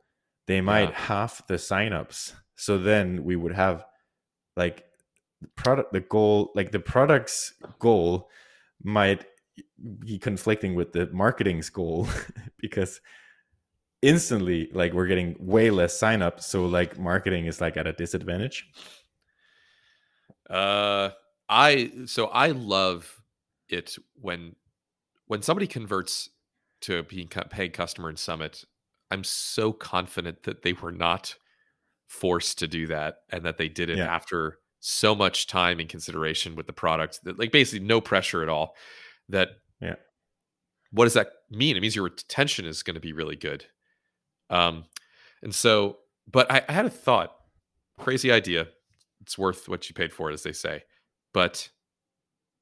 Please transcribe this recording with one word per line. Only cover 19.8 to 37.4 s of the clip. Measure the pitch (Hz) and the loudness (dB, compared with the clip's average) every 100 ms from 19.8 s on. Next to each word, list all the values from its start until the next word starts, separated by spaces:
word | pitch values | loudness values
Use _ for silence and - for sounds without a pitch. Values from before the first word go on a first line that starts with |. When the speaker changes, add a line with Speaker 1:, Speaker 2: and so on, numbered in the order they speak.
| _ _ _ _ _ _ - | _ _ _ _ _ _ -6
Speaker 2:
Uh, | 92 98 101 104 101 98 - _ _ - | -2 0 2 2 2 0 -4 _ _ 2
I, | 110 147 139 117 123 123 | 6 6 6 0 -8 -8
so | - 107 | -4 0
I | 120 151 | 2 2
love | 135 107 95 95 87 - - _ _ _ _ - | 0 0 2 2 -2 -8 -20 _ _ _ _ -8
it | 90 - - - _ | -8 -8 -12 -16 _
when, | 101 87 85 85 _ _ _ _ _ _ - | -10 -10 -12 -20 _ _ _ _ _ _ -8
when | 107 | -4
somebody | 107 185 196 | -2 -2 -2
converts | 123 104 95 90 - - _ _ _ _ _ | -6 -6 -4 -4 -6 -8 _ _ _ _ _
to | - 87 | -6 -6
being | 80 95 85 | -6 -12 -10
cu-, | 101 - | -10 -8
paid | - 90 | -6 -6
customer | 80 85 - 82 | -6 -8 -8 -10
in | 78 | -8
Summit, | - 80 78 - - _ _ _ - | -8 -6 -8 -12 -20 _ _ _ -10
I'm | 95 | -8
so | - - - - 110 | -6 -6 -4 -2 0
confident | 110 - 90 90 - 85 82 | -2 -4 -4 -4 -6 -8 -8
that | - 92 | -10 -6
they | 90 | -4
were | 87 87 | -4 -6
not | 87 85 90 - - _ _ _ _ _ _ - | -2 0 0 -4 -16 _ _ _ _ _ _ -18
forced | - 92 85 - - | -4 0 0 0 -4
to | 80 | -6
do | 82 80 | -4 -6
that | 78 76 - _ | -4 -6 -10 _
and | 90 85 | -10 -6
that | 80 | -6
they | 80 | -6
did | 80 85 | -4 -4
it | 87 | -2
Speaker 1:
Yeah. | 85 | -2
Speaker 2:
after | 85 - 87 80 - _ _ | -4 -4 -4 -4 -8 _ _
so | - - 107 101 | -6 2 4 4
much | 95 - - | 2 0 -2
time | 92 87 85 | 2 2 0
and | 82 | -6
consideration | 85 - 80 80 80 87 80 | -12 -10 -4 -4 -4 -6 -8
with | 76 | -12
the | |
product | - 87 80 78 - | -4 0 0 -2 -8
that, | 87 | -12
like, | - | -6